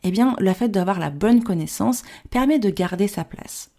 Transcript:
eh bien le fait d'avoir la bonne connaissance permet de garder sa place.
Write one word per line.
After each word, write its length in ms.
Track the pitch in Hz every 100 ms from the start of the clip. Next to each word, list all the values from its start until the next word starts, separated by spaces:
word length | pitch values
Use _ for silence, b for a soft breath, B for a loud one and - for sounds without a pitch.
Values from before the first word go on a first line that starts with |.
eh 80 | 185
bien 240 | 190 254 240
le 140 | 190
fait 160 | 185 240
d'avoir 300 | 196 180 190
la 120 | 151
bonne 340 | 143 208 240
connaissance 580 | 233 170 156 - 208 247 B B B
permet 280 | 247 262 311
de 100 | 214
garder 380 | 190 180 180 202
sa 160 | 202
place. 480 | 165 - - - -